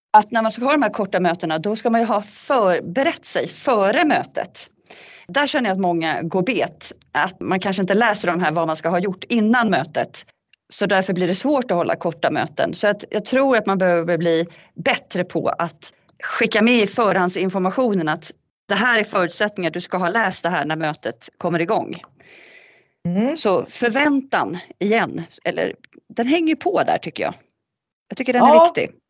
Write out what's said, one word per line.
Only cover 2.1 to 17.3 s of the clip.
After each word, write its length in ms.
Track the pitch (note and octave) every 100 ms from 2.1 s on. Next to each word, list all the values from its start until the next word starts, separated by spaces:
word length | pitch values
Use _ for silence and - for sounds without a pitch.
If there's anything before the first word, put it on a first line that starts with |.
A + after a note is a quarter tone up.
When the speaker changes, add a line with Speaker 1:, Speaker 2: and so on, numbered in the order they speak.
| F#3+
Speaker 1:
förberett 1040 | G#3 - - C#4 G3+ F3 - F3+ C#4+ E4+ -
sig 220 | F#3 C3+
före 560 | - - A3+ G3 B3
mötet. 640 | E4 F3+ - - - - - _ _ - - - -
Där 180 | F#3 C#4+
känner 220 | D4 A#3
jag 60 |
att 60 | F#3+
många 420 | F#3 E3+ D#3+ D3+
går 200 | E3 F#3+
bet, 500 | F#3 D3 B2 - - - _
att 280 | C#3 E3+ F#3
man 200 | - F#3
kanske 220 | G3 F#3+
inte 120 | F3+
läser 340 | G3+ A#3 G#3 F3
de 120 | F3
här 120 | F3
vad 140 | D#3+ D#3+
man 100 | D#3+
ska 120 | E3
ha 100 | F3
gjort 260 | G3 F3+
innan 460 | - A#3+ G#3+ B3 A3
mötet. 560 | E3 E3+ D3+ - - - _ _ _ _
Så 140 | - G3
därför 260 | G3 F#3+
blir 140 | F3+ F3+
det 80 |
svårt 360 | F#3 C4 C#4+ B3
att 60 | F3
hålla 200 | C3 E3+
korta 340 | F3 D#3+ D#3
möten. 440 | D3 B2+ - -
Så 140 | - G#3
att 160 | G#3 -
jag 140 | G#3+
tror 320 | G#3 B3+ C#4 A#3
att 100 | G#3
man 120 | G3
behöver 400 | F#3 F3 E3 E3+
bli 280 | E3+ E3 E3+ - -
bättre 500 | - F3+ F#3 - F#3+
på 240 | F3+ E3 -
att 440 | - E3+ - - - - -
skicka 400 | - - A3+ A3
med 200 | A3 B3
i 40 | G3
förhandsinformationen 1200 | - A3 F#3 F3+